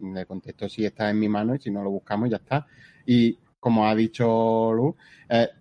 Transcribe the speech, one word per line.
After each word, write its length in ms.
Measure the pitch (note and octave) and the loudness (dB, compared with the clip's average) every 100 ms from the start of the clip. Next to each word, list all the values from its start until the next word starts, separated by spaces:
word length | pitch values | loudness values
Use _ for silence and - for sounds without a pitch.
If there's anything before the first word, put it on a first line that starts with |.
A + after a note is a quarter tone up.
le 240 | F#2+ F#2+ F2+ | -12 -10 -10
contesto 420 | F#2+ - - G2+ | -12 -14 -12 -10
si 160 | - G#2 | -4 -6
está 240 | - G#2 | -2 -2
en 100 | G#2+ | 0
mi 100 | G#2+ | 0
mano 260 | G#2 A2 C#3 | 0 -2 -4
y 40 | |
si 120 | A2+ | -6
no 120 | G2+ | -6
lo 60 | G2+ | -6
buscamos, 400 | G2 - G#2 A#2+ | -6 -6 -4 -2
ya 80 | G#2+ | -4
está. 280 | - C#3+ - - - _ - | -4 -6 -6 -20 -20 _ 2
Y 320 | A#2+ A#2 - _ _ | 4 4 0 _ _
como 260 | A#2+ A2+ G#2+ | 0 2 2
ha 80 | A2 | 2
dicho 760 | A2+ - A#2 A2+ A2+ A2+ A2+ | 0 0 0 2 2 2 2
Lu, 220 | A2+ C#3 - - - - | 2 0 -2 -16 -16 -2
eh, 220 | A#2 A#2 - | 0 0 -2